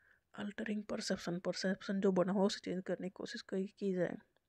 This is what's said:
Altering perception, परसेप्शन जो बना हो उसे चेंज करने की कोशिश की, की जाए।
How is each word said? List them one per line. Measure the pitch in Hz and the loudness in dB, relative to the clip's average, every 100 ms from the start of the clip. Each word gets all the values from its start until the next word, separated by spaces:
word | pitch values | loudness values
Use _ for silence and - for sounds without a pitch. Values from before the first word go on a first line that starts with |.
| _ _ _ | _ _ _
Altering | - 208 - 220 208 208 | -8 -6 -4 -2 -2 -2
perception, | 220 - 202 - 175 | -4 -2 -2 0 -2
परसेप्शन | 180 180 190 196 - 196 | -2 0 0 0 0 2
जो | 196 | 4
बना | 185 180 | 4 4
हो | 202 196 | 4 4
उसे | - | 2
चेंज | - 180 185 | -4 -4 -2
करने | 175 180 | -4 -4
की | |
कोशिश | - - 226 | -6 -8 -8
की, | - 190 190 | -4 -4 -4
की | - 202 | -2 0
जाए। | 180 170 - - _ | 2 2 0 -10 _